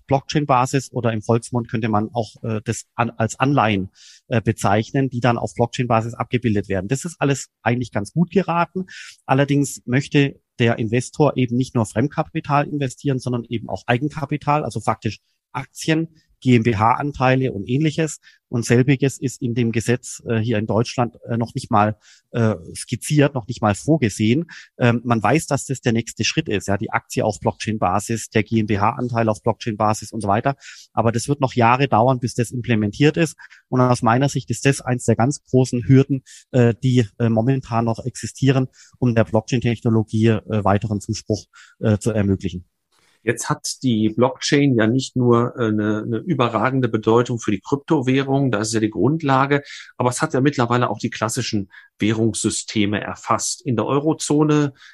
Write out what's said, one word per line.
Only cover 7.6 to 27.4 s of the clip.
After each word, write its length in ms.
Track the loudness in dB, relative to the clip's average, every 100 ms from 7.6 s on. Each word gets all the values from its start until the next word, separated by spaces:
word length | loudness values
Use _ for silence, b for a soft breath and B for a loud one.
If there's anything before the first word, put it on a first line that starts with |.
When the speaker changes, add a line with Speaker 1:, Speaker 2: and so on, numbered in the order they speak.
Speaker 1:
eigentlich 280 | -6 -6 -4
ganz 220 | -6 -4
gut 180 | -2 0
geraten. 540 | 0 0 -2 -2 -4 -10 B B B -2
Allerdings 560 | 0 2 0 0 -6 -2
möchte 540 | -2 0 0 0 -2 _ 0
der 220 | 0 0
Investor 560 | -2 -2 -2 2 2 2
eben 220 | 0 -2
nicht 180 | -2 -2
nur 100 | -2
Fremdkapital 800 | -2 -2 -2 -6 -6 -2 0 0
investieren, 540 | -4 -6 -4 -4 -2
sondern 240 | -2 -4
eben 240 | -4 -8 -6
auch 160 | -6 -2
Eigenkapital, 760 | 0 -2 -6 -6 -4 0 0
also 160 | -2 -4
faktisch 400 | -4 -4 -4 -8 _ _ _
Aktien, 640 | -12 -12 -6 0 0 -2 b b _
G 160 | 4 4
M 60 |
B 140 | 4 2
H-Anteile 760 | 2 2 -2 0 2 2 0
und 160 | -4 -4
Ähnliches. 520 | 0 0 0 -4 -6 b b _
Und 160 | -4
selbiges 540 | 2 4 4 2 0 -2
ist 240 | -6 -4
in 140 | -4 0
dem 160 | 0
Gesetz, 500 | 0 0 -2 -4 -10 -4
äh, 100 | -2
hier 220 | 0 -2
in 80 | 0
Deutschland, 480 | 0 0 -2 -4 -6 -6
äh, 80 | -4
noch 200 | -4 -6
nicht 160 | 0
mal, 260 | 2 2 0 b b _
äh, 240 | 0 0 0 -6 -14
skizziert, 580 | -8 -8 0 2 2
noch 140 | 0 -8
nicht 120 | -2
mal 100 | 0
vorgesehen. 720 | 0 0 2 0 0 2 2 -2 B B 0
Ähm, 240 | 2 2
man 200 | 0 0
weiß, 240 | 2 0 0
dass 180 | -4 -4
das 160 | -4
der 120 | 0
nächste 300 | 0 -2 -4
Schritt 240 | -4 -4 -2
ist, 200 | -4 -2
ja, 100 | -4
die 140 | -4
Aktie 340 | -6 -6 -2 -2
auf 140 |
Blockchain-Basis, 920 | -2